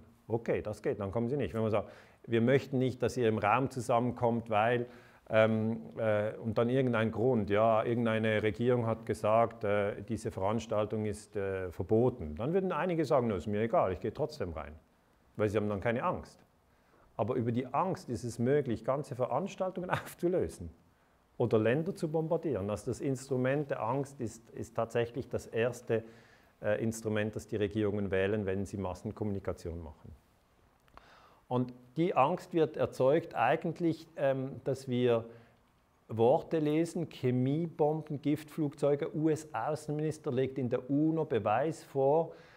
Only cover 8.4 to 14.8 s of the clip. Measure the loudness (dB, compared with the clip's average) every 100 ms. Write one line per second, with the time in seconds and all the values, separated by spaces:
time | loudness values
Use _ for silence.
8.4 | 0 0 2 2 2 -2 -4 -2 2 4
9.4 | 4 0 0 2 0 -4 -6 -6 -4 -2
10.4 | 0 0 0 0 0 -2 -4 -6 -8 -6
11.4 | -4 -4 -4 -6 2 4 4 0 -6 -4
12.4 | -2 0 0 0 0 0 2 4 4 0
13.4 | 0 0 2 2 2 0 -4 -4 -6 -4
14.4 | -8 -8 -10 -14